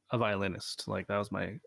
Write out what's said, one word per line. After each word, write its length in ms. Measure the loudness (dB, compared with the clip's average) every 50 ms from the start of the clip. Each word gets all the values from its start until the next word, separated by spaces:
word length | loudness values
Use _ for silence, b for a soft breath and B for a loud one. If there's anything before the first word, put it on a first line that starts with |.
| _ 0
a 80 | 2
violinist. 720 | 4 4 4 4 4 2 0 0 -2 -6 -8 -8 -6 -4
Like, 200 | -4 -4 -4 -2
that 100 | 0 0
was 140 | 0 0 0
my, 280 | -2 -2 -2 -4 -6 -8 -12